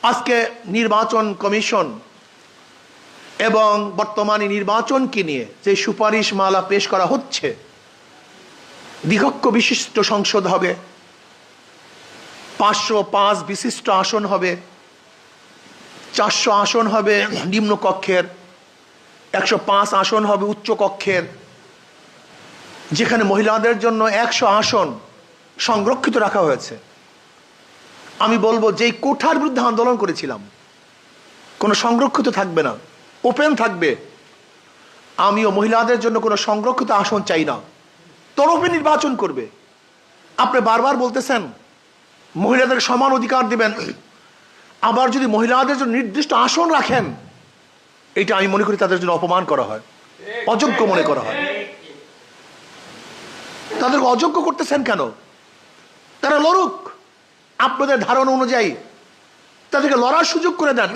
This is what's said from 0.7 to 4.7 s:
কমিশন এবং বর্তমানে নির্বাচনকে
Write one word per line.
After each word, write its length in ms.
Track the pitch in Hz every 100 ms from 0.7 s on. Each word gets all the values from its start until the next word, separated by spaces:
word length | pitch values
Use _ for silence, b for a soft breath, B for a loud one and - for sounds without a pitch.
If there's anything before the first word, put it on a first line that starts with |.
| 214 226 214 220 220 214
কমিশন 640 | 190 202 208 214 214 156 110 - - - - - - - - - - - - - -
এবং 540 | 220 214 214 208 208 185
বর্তমানে 520 | 208 - 208 208 202
নির্বাচনকে 760 | 202 196